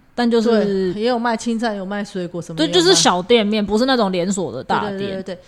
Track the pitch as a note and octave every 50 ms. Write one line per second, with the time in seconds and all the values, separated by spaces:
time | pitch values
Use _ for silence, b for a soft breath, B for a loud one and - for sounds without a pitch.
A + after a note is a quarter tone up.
0 | - _ - - A#3+ A#3 A#3 A#3 G#3+ A#3+ A3+ G#3 G#3 G3+ G3 F#3+ F#3+ F3+ F3 G#3
1 | A3 B3 B3+ A3+ A#3 A#3+ A3+ A3 - A#3+ A3+ A3 B3 A3+ G#3 G3+ F#3 F#3 G#3 G#3
2 | G3+ - - F#3 F3+ F3 - F3 D#3+ - E3 G#3+ D#4 D#4+ - F#4 E4 F4+ F#4 -
3 | - C4+ F3+ F3+ F3+ - A#3+ A#3 G#3 G3+ A3 G#3+ G#3 F#3+ G#3 A3 B3+ C4+ C4 A#3+
4 | G#3+ F#3+ F#3 F3+ E3+ G3 F#3+ G3+ F3 - G#2 C3 - - F#3+ - - G3+ G3+ G3
5 | G3 G3 F#3+ F#3+ F#3 - F3 F3+ b